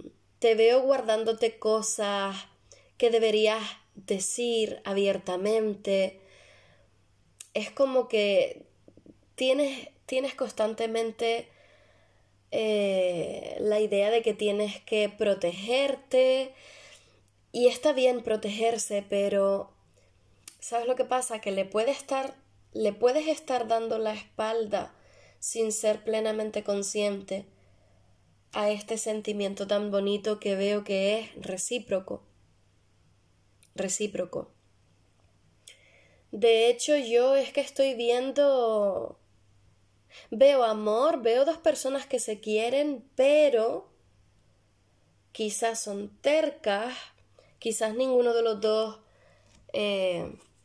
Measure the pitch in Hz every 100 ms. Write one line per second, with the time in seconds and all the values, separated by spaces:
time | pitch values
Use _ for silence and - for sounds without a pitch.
0 | - - _ _ 233 220 226 254 262 269
1 | 220 220 226 220 226 226 220 220 208 -
2 | 202 202 196 196 - _ _ - _ -
3 | 233 226 220 214 214 220 214 - _ -
4 | - 196 - - 240 226 208 - - 196
5 | 196 196 - 180 202 220 214 202 202 196
6 | 190 - - - - - _ _ _ _
7 | _ _ _ - - 214 208 - 269 254
8 | 240 220 202 190 - - - _ _ -
9 | - - _ - 262 277 277 262 - -
10 | - 262 269 - 226 - 214 220 226 226
11 | 226 220 226 233 - _ _ _ _ _
12 | _ _ _ _ _ - 220 208 202 190
13 | 180 175 - - - - 208 208 214 202
14 | 202 226 220 208 208 202 208 - - 214
15 | 202 208 214 190 170 175 208 254 277 269
16 | - 254 262 262 262 - - - - -
17 | _ _ _ _ _ 233 247 240 302 262
18 | 254 247 226 214 214 214 226 226 - 202
19 | 196 202 202 202 196 196 - _ _ _
20 | _ _ _ _ - - - 240 233 254
21 | 254 254 247 220 208 190 190 214 233 269
22 | - 269 269 - _ _ _ 220 208 202
23 | 247 285 311 294 - 254 220 226 226 220
24 | 214 208 - - 214 226 214 202 - -
25 | _ _ - _ - 226 220 208 214 208
26 | 226 220 220 214 214 214 208 202 196 208
27 | 208 196 190 190 - _ _ _ _ _
28 | _ _ _ _ _ 214 208 208 - 226
29 | 226 214 214 208 196 196 196 208 208 202
30 | 196 202 214 208 202 196 202 208 202 196
31 | 196 220 220 - 196 185 - 247 202 190
32 | 190 202 _ _ _ _ _ _ _ _
33 | _ _ _ _ _ _ _ - 190 -
34 | 208 202 180 - - _ _ _ _ _
35 | _ _ _ _ _ _ - - _ _
36 | _ _ _ 214 226 226 233 240 - 294
37 | 233 233 254 269 247 - 269 - 269 240
38 | 233 247 262 262 285 262 233 214 202 185
39 | - - _ _ _ _ _ _ _ _
40 | _ - - 220 277 269 233 214 214 220
41 | 294 320 226 247 277 320 320 294 262 269
42 | 262 247 226 214 214 214 233 269 294 254
43 | - - 269 302 294 240 226 370 - _
44 | _ _ _ _ _ _ _ _ _ _
45 | _ _ _ - 214 202 226 220 220 202
46 | 208 - 277 302 302 294 214 202 240 254
47 | - _ _ _ _ - 226 220 220 220
48 | 262 247 240 233 226 208 214 220 220 214
49 | _ _ _ _ _ _ - - 208 196
50 | 185 175 - - _ _